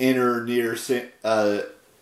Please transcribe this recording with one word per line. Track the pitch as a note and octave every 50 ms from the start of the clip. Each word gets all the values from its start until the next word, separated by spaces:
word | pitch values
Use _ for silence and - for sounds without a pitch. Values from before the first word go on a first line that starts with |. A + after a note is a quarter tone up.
in | B2+ C3 C3 B2+
or | B2 B2 A#2+ A#2+ A#2
near | A#2 A#2+ A#2+ A#2 A2+ A#2
Sa-, | A2+ - - C3 B2 B2 - - _ -
uh, | A2 A2 G#2+ G#2+ G#2 G#2 G2+ - - - - _ _ _ _